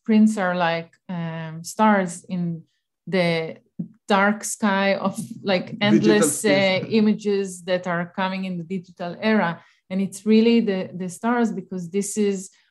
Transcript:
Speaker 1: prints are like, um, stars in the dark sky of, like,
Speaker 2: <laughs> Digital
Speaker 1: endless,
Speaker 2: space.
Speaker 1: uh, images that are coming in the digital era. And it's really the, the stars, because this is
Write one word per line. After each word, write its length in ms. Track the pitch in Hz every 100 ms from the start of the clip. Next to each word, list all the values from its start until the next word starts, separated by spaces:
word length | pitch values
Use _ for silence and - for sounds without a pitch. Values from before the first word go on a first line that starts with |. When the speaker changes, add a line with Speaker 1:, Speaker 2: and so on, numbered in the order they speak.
Speaker 1:
prints 320 | - 214 214 214
are 180 | 180 180
like, 340 | 165 165 170 _ -
um, 540 | 175 165 165 160 160
stars 640 | 170 - 214 202 180 170
in 380 | - 185 175 165 - _ _ _ -
the 520 | 185 170 165 160 - _ - - _ -
dark 340 | 190 202 214
sky 500 | - - 214 196 196 190
of, 220 | 196 - 185 -
like, 240 | 196 180 -
Speaker 2:
<laughs> 120 | -
Digital 80 | 208
Speaker 1:
endless, 520 | 214 214 208 - -
Speaker 2:
space. 420 | 214 196 196 185
Speaker 1:
uh, 40 | -
images 720 | 220 214 202 208 196 196 180
that 220 | 175 180 180
are 200 | 170 175 -
coming 240 | 190 190
in 140 | 190 180
the 60 |
digital 520 | 165 190 175 - 175 175
era. 420 | 220 214 170 165 - _ -
And 100 | 190
it's 260 | 190 - 214
really 340 | 220 226 233
the, 300 | 226 190 -
the 140 | 175 180
stars, 440 | - 226 240 226
because 380 | 185 180 185 175
this 260 | 196 202 214
is 340 | 208 196 190 _ _